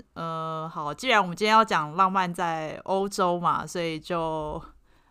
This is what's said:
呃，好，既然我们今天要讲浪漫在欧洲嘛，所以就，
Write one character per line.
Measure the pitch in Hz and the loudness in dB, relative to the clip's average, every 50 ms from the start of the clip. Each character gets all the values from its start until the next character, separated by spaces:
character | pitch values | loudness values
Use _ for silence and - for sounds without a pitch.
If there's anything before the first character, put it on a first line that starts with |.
| - _ _ | -18 _ _
呃， | 170 165 165 160 160 160 160 160 156 156 160 | -10 -8 -6 -6 -6 -6 -6 -6 -8 -8 -8
好， | - 170 151 147 | -8 -8 -6 -6
既 | 151 - 254 254 | -6 -4 0 4
然 | 233 208 | 4 4
我 | 185 180 | 4 2
们 | 170 | -2
今 | - 214 | -2 2
天 | 214 | 6
要 | 220 220 220 | 6 6 6
讲 | - 196 165 151 147 151 | 6 2 0 0 0 2
浪 | 185 190 185 | 2 2 4
漫 | 190 196 185 175 175 | 4 2 0 0 -2
在 | 185 175 170 160 160 156 151 - - - | -2 -2 -2 -2 -2 -4 -6 -8 -8 -4
欧 | - 190 190 196 202 | -2 0 0 0 0
洲 | - 208 190 175 175 175 | 0 2 2 2 2 2
嘛， | 175 160 - - 165 | 2 2 0 0 -2
所 | 156 - 180 | -4 -4 -4
以 | 170 165 160 151 | -2 -2 -4 -6
就， | - - 175 170 165 160 156 156 151 151 156 165 - - - _ _ _ _ _ _ _ | -6 -4 -2 -2 -2 -2 -4 -4 -6 -6 -8 -10 -12 -14 -20 _ _ _ _ _ _ _